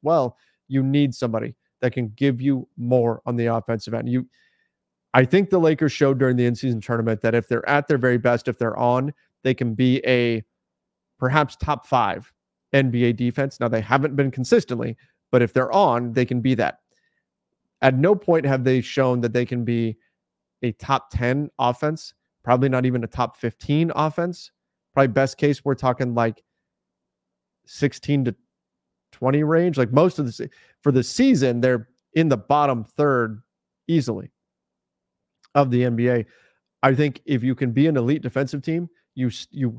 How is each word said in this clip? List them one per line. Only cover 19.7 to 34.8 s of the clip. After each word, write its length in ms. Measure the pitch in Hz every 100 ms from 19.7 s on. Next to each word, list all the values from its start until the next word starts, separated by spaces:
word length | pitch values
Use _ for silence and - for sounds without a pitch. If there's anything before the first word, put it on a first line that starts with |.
| 117 113 110 _ _ _ _ _ _
a 100 | 123
top 360 | 107 - 135 -
ten 380 | - 123 135 147 -
offense, 540 | 123 123 151 156 - - _ _
probably 260 | 117 123 135
not 160 | 127 127
even 180 | 123
a 40 | 117
top 280 | - 120 -
fifteen 560 | 120 - - 147 165
offense. 580 | - 156 151 175 175 - _ _ _ _
Probably 160 | 139 135
best 280 | 113 135 -
case, 280 | 147 139 143
we're 100 | 131
talking, 400 | 131 120 123 120
like, 280 | 113 - _ _ _ _ _ _ _ _ _ _ _ _ _
sixteen 580 | - 143 - - 143
to 120 | 123 98 _ _ _ _ _ _ _
twenty 320 | _ 123 147
range. 340 | 151 165 175 135
Like, 140 | 120
most 260 | 127 180 165
of 80 | 131
the 60 |
se-, 180 | - - - _ _
for 140 | 151
the 100 | 127
season, 560 | 117 - 269 202 131 120
they're 300 | 127 123 110 _ _
in 160 | 160 160
the 80 | 123
bottom 480 | - 147 143 123 104
third 560 | - 147 127 113 107 - _ _ _ -
easily 420 | 165 123 98 - _ _ _ _ _